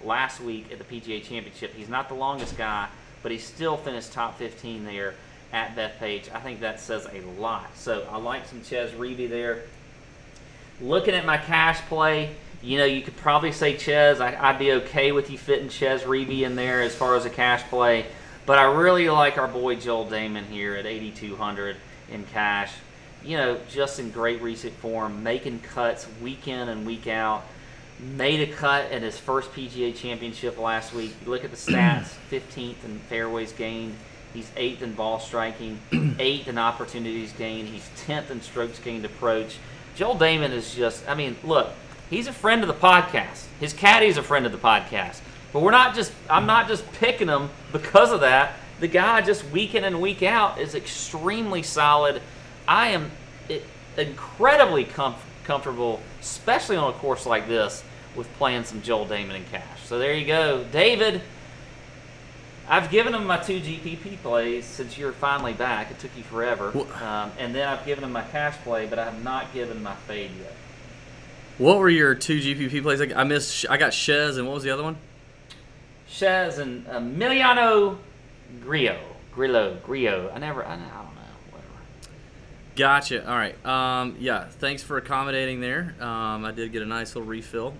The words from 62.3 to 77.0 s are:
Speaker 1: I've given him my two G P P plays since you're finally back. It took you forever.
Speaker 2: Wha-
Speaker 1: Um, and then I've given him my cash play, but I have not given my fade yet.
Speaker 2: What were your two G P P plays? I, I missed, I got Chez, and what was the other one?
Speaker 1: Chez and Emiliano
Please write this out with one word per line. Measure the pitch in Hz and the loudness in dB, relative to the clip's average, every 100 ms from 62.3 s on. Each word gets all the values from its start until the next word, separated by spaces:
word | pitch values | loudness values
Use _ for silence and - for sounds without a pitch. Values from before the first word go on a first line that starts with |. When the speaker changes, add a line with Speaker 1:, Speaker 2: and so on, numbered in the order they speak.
| - - - - | -20 -20 -18 2
Speaker 1:
I've | 160 165 | 2 4
given | 190 226 | 4 4
him | 233 202 | 0 0
my | 175 | 0
two | - 185 | 0 -4
G | 156 160 | -4 -8
P | 160 165 | -8 -10
P | 196 196 | -10 -10
plays | 139 120 117 120 120 | 0 2 2 -2 -6
since | - 123 127 | -10 -10 -6
you're | 143 | -8
finally | 123 143 143 131 | -2 -2 0 -2
back. | 104 123 113 110 | -2 -2 -2 -4
It | 131 | -10
took | 135 123 | -14 -14
you | |
forever. | 110 113 120 110 101 | -10 -4 0 0 -2
Speaker 2:
Wha- | 123 - - | -2 -4 -6
Speaker 1:
Um, | 117 107 104 - | -6 -4 -4 -6
and | 123 | -6
then | 127 143 | -2 -2
I've | 135 147 | -2 -4
given | 143 | -6
him | 135 | -4
my | 120 | -6
cash | 110 151 147 147 | -6 -4 -4 -4
play, | 123 117 107 | -4 -2 -2
but | 113 | -4
I | 113 | -4
have | 110 | -6
not | 120 131 - | -6 -6 -6
given | 131 120 110 | -8 -8 -8
my | 104 98 - | -10 -10 -10
fade | 104 98 92 | -10 -8 -12
yet. | 87 - - - - - - - - - - - | -16 -16 -18 -20 -20 -20 -20 -20 -18 -18 -18 4
Speaker 2:
What | 131 196 | 8 8
were | 190 | 8
your | 165 147 127 | 8 6 4
two | - 156 | 2 0
G | 139 139 | 0 -2
P | 135 | -2
P | 147 | 0
plays? | 143 139 | 2 2
I, | 143 - | 0 2
I | |
missed, | 135 147 143 - - | 2 2 0 -4 0
I | 139 | 4
got | 147 | 4
Chez, | - - 147 147 131 | 2 2 2 2 0
and | 123 | -4
what | 143 | -4
was | |
the | 135 | -2
other | 135 | -2
one? | 156 156 - - - - - - - - - - - - | -2 -6 -12 -20 -20 -20 -20 -20 -20 -20 -20 -20 -16 0
Speaker 1:
Chez | 190 185 175 143 | 2 4 2 -2
and | 135 123 120 | -6 -8 -8
Emiliano | 120 | -6